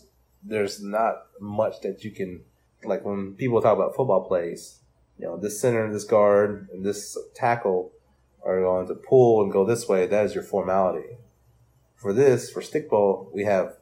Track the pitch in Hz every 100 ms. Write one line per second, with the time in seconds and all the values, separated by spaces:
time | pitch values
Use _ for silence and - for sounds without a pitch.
0 | _ _ _ _ 98 107 101 101 101 104
1 | 113 - - - 101 104 110 - 104 95
2 | 107 101 95 90 - _ _ _ - 95
3 | 104 101 98 98 131 117 110 98 85 -
4 | 127 95 - 90 85 - - - _ _
5 | _ - - 85 104 - 127 117 110 104
6 | - 107 104 101 104 101 - 90 95 101
7 | - - - - 123 117 101 92 - -
8 | _ _ _ _ - 92 92 92 90 -
9 | - 131 120 110 101 98 98 113 - 98
10 | 90 101 101 90 - 101 90 95 95 85
11 | - - - _ _ _ _ _ _ _
12 | 101 101 139 123 - - - 156 151 110
13 | 101 92 - 92 101 98 85 -